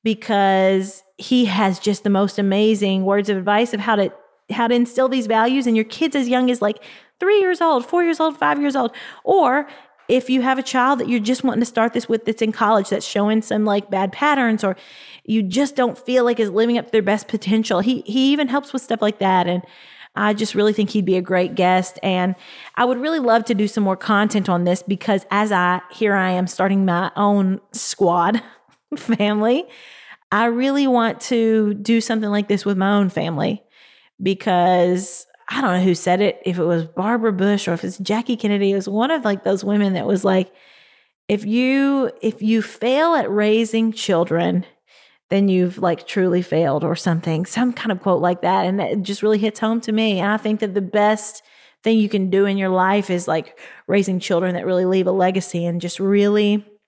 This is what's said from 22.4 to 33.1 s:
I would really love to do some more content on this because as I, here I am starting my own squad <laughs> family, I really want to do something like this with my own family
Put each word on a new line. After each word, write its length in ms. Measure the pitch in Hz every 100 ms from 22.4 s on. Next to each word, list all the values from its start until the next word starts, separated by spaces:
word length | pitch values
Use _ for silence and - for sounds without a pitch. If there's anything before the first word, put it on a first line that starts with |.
| - - - -
I 80 |
would 140 | 247 247
really 220 | 294 320
love 260 | 240 226 226
to 100 | 208
do 140 | 208
some 160 | - 196
more 100 | 185
content 540 | - 208 208 214 185
on 160 | 175 175
this 180 | 185
because 420 | - 190 - 196 -
as 220 | 202 214
I, 260 | 190 180 180 -
here 220 | - 214
I 180 | 196 185
am 140 | 180 185
starting 360 | - 190 196
my 260 | 190 175 185 -
own 460 | 202 202 185 190 _
squad 720 | - - - 180 175 170 220 - - _
<laughs> 280 | _ _ 294
family, 680 | - 226 208 214 220 269 - - - - - - _
I 140 | 208 233
really 400 | 233 262 277 269
want 340 | 240 226 -
to 520 | - 240 226 220 208 208
do 260 | 202 233
something 280 | 220 220 214
like 200 | 208 202
this 160 | 202 208
with 120 | 190
my 140 | 196 202
own 120 |
family 560 | 190